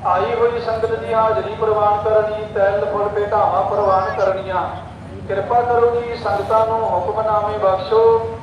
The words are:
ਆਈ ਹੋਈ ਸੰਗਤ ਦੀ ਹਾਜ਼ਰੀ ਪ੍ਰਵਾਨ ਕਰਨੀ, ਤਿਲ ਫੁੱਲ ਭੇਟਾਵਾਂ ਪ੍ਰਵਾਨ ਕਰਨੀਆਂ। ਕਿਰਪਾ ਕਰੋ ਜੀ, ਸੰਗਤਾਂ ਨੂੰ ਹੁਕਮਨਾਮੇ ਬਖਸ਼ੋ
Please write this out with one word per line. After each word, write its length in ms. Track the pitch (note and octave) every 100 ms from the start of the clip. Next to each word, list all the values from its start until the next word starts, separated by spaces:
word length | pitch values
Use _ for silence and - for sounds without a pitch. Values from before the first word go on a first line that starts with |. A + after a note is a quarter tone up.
| -
ਆਈ 300 | F#3 A#4 A#4
ਹੋਈ 260 | A#4 A#3+
ਸੰਗਤ 240 | A3+ A3+ A3+
ਦੀ 280 | A3 A3+
ਹਾਜ਼ਰੀ 420 | A3 A3 G#3+ G#3 G#3+
ਪ੍ਰਵਾਨ 460 | G#3+ G#3+ G#3 G#3
ਕਰਨੀ, 420 | A3 G#3+ G#3+ G#3+ G#3+
ਤਿਲ 320 | G#3 G3 G3+ G3+
ਫੁੱਲ 160 | G3+ G#3
ਭੇਟਾਵਾਂ 540 | G#3 G3+ - - F#3
ਪ੍ਰਵਾਨ 560 | F#3+ G3+ G3+ F#3+ F#3+ -
ਕਰਨੀਆਂ। 500 | F#3+ F#3+ F#3+ F#3 - - - - - - -
ਕਿਰਪਾ 340 | G3 G3 A#3+
ਕਰੋ 400 | A#3+ A#3+ A#3 A#3
ਜੀ, 140 | A#3 A#3
ਸੰਗਤਾਂ 520 | A3 G3+ G3 A3 A3+
ਨੂੰ 220 | A3+ A3+
ਹੁਕਮਨਾਮੇ 680 | - A3 G#3+ A3 G#3+ G#3 G#3
ਬਖਸ਼ੋ 720 | F#3+ F#3+ - A3 A3+ A3+ - -